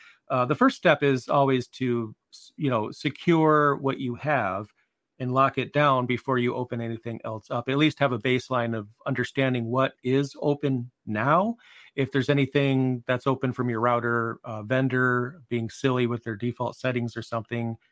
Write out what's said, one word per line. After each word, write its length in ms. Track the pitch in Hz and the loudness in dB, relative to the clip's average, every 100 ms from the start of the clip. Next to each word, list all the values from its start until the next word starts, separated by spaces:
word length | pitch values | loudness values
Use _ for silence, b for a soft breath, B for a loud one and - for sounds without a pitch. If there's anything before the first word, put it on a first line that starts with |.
| B B - | B B -4
uh, 140 | 135 123 | -2 0
the 100 | 147 | 4
first 200 | 254 - | 2 4
step 240 | 180 147 | 4 4
is 240 | 147 131 - | 4 2 2
always 400 | 147 139 131 120 | 2 4 2 -2
to, 460 | - 131 120 113 - _ | -4 -2 -2 -4 -10 _
s-, 180 | - - - | -20 -20 -6
you 140 | 147 | -2
know, 200 | 120 107 | 0 -2
secure 840 | - 151 - - 165 156 151 147 139 | -4 -6 -4 2 4 6 4 4 0
what 220 | 135 - | -2 -4
you 160 | 131 120 | -4 -6
have 520 | 143 143 101 95 107 _ _ _ _ - | -2 0 0 -4 -8 _ _ _ _ -10
and 140 | 127 | -2
lock 240 | 127 135 - | 2 2 0
it 140 | 120 | -4
down 320 | 143 147 131 123 | 0 2 2 0
before 320 | 120 - 127 | -2 -2 0
you 160 | 120 120 | 0 -2
open 240 | 123 117 | -6 -6
anything 380 | 117 113 117 113 | -6 -8 -8 -10
else 260 | 113 110 - | -10 -12 -8
up. 180 | 127 123 | -6 -2
At 80 | 135 | 2
least 220 | 156 - | 2 2
have 120 | 139 | -2
a 60 | 120 | 0
baseline 560 | 131 127 - 127 117 113 | 0 -2 -2 -2 -2 -4
of 100 | 104 _ - | -8 _ -6
understanding 600 | 127 123 - 135 123 113 | -4 -2 0 0 0 -2
what 280 | 123 131 - | 0 -2 -2
is 320 | 127 135 139 - | 0 0 0 -2
open 480 | 151 143 143 131 123 _ - | -2 0 0 -2 -4 _ -6
now 500 | 107 123 160 208 233 B B B - | -2 2 2 2 -4 B B B -4
if 160 | 135 | -2
there's 160 | 139 131 | 0 2
anything 760 | 143 135 143 139 135 131 123 - | 2 2 2 2 2 2 0 -2
that's 200 | 123 - | -2 0
open 260 | 131 131 | 0 -2
from 180 | 123 123 | -2 -2
your 100 | 113 | 0
router, 580 | 120 120 117 117 113 113 | 2 2 2 0 -2 -6
uh, 180 | - 110 | -10 -10
vendor 800 | 107 131 135 127 127 123 123 175 131 | -2 0 2 2 2 2 -2 -8 -6
being 220 | 120 113 | -4 -4
silly 360 | - 135 127 120 | -2 0 2 0
with 180 | 117 | -2
their 120 | 117 107 | -6 -6
default 400 | 120 117 117 - | -6 -4 -6 -4
settings 400 | 131 123 120 117 | -4 -2 -4 -8
or 60 | |
something, 540 | 110 117 107 117 117 113 _ | -8 -8 -6 -6 -6 -8 _